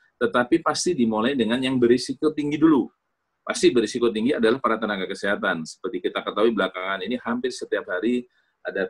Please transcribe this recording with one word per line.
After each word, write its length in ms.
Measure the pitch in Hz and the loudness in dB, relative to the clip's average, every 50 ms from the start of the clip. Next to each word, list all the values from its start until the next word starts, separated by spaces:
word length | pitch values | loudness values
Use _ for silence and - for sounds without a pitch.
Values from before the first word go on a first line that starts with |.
| _ _ _ - | _ _ _ -4
tetapi 480 | 123 113 - 123 123 - 170 165 - | -4 0 0 0 2 2 2 2 2
pasti 320 | 156 139 - - 185 170 131 | 0 -2 0 -2 -2 0 2
dimulai 400 | 117 113 110 107 113 135 143 127 | 2 2 2 0 0 0 0 0
dengan 240 | 110 107 120 131 | 0 0 0 0
yang 160 | 131 131 131 123 | 0 0 2 2
berisiko 560 | 120 117 127 127 - - 131 - 156 151 151 | 6 6 4 4 2 -6 -6 -2 -2 -2 -2
tinggi 240 | 151 147 147 147 143 | -2 -4 -2 0 4
dulu. 320 | 156 165 151 123 - - _ _ _ _ _ _ _ _ _ _ - | 4 6 6 4 2 -2 _ _ _ _ _ _ _ _ _ _ -8
Pasti 240 | - - - 127 117 | -8 -4 2 4 4
berisiko 400 | 123 117 107 104 - 120 120 117 | 4 4 0 0 0 0 0 0
tinggi 240 | 104 110 113 135 151 | 0 0 0 0 0
adalah 240 | 139 113 110 127 135 | 2 2 2 2 2
para 240 | - 113 110 110 | 0 -2 0 0
tenaga 240 | 113 104 104 95 92 | -2 -4 -4 -4 -4
kesehatan. 560 | 92 95 - - 98 104 101 107 95 87 82 | -6 -8 -6 -2 -2 -2 0 0 -2 -2 -2
Seperti 480 | 80 - - _ - 92 - 90 - - | -6 -10 -14 _ -8 -6 -6 -4 -4 -4
kita 140 | - 98 - | -4 -4 -6
ketahui 240 | 101 87 101 110 120 | -4 0 2 2 2
belakangan 540 | 113 98 95 90 - 92 92 95 98 95 92 | 2 2 -2 -2 -2 -6 -6 -6 -6 -6 -4
ini 140 | 110 123 123 | -6 -6 -6
hampir 320 | - 117 117 123 127 127 120 | -4 -6 -6 -4 -4 -6 -6
setiap 320 | - - - 107 98 - | -8 -6 -4 -4 -4 -4
hari 400 | 101 92 90 104 120 123 123 123 _ _ _ _ _ _ _ - | -4 -6 -2 0 0 0 -2 -4 _ _ _ _ _ _ _ -12
ada 160 | 90 92 98 92 | -8 -4 -4 -4